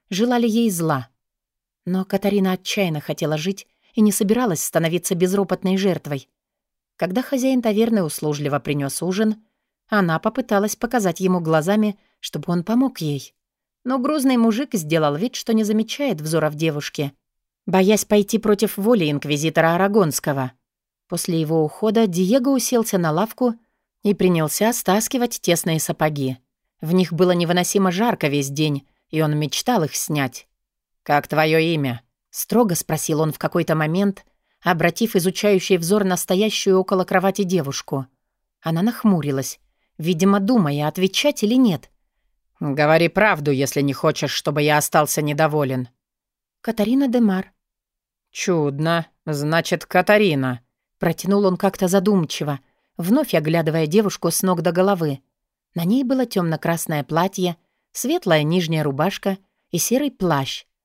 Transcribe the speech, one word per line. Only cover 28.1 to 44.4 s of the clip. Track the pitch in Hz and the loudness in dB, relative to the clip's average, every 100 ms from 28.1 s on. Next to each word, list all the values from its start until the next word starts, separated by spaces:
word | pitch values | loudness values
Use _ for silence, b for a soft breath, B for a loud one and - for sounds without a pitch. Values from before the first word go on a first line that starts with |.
| - 151 | 0 0
весь | 143 139 | -2 -2
день, | 139 156 139 - _ _ | -2 -2 -2 -8 _ _
и | 156 | -2
он | 156 151 | 0 0
мечтал | 151 - - 233 | -2 -4 -2 0
их | 151 - | 0 -4
снять. | - 151 131 - - _ _ _ _ _ | -4 -2 -2 -6 -20 _ _ _ _ _
«Как | - 147 - | -2 -2 0
твое | 151 156 160 | 0 2 2
имя?» — | 160 160 135 120 _ _ _ | 2 0 -2 -6 _ _ _
строго | - - 220 226 170 | -12 -2 2 2 0
спросил | - 160 - 156 | -4 -4 -2 0
он | 156 | 0
в | - | -2
какой-то | 156 175 160 160 | -4 -2 0 0
момент — | 156 175 202 190 _ _ _ _ | 0 0 0 -2 _ _ _ _
обратив | - 175 170 - 151 190 | -2 0 0 0 0 0
изучающий | 180 - 208 190 - 180 | 0 0 2 2 2 0
взор | 165 208 | 2 0
на | 190 180 | 0 -2
стоящую | - 185 214 - 196 185 | -2 0 0 0 2 2
около | 185 190 | 2 0
кровати | 180 190 190 196 | 0 0 0 -2
девушку. | 185 180 139 - - 139 131 _ _ _ _ _ | 0 -2 -2 -6 -6 -8 -8 _ _ _ _ _
Она | 165 165 | -4 -2
нахмурилась, | 220 233 220 175 143 135 135 - _ _ _ - | -2 0 2 2 0 -4 -4 -10 _ _ _ -8
видимо, | 160 160 190 202 | -4 0 2 2
думая, | 196 247 151 143 151 | 2 2 2 0 -2
отвечать | 185 190 - 294 285 | 0 -2 0 -2 0
или | 208 254 | 0 2
нет. | 240 151 - _ _ _ _ _ _ - | 2 0 -6 _ _ _ _ _ _ -8
«Говори | 147 139 151 160 170 | -4 0 4 4 4
правду, | 190 214 160 147 | 2 2 2 0
если | 135 139 147 | 0 0 0
не | 139 | -2
хочешь, | 131 160 151 143 | 0 -2 0 -4
чтобы | - | -4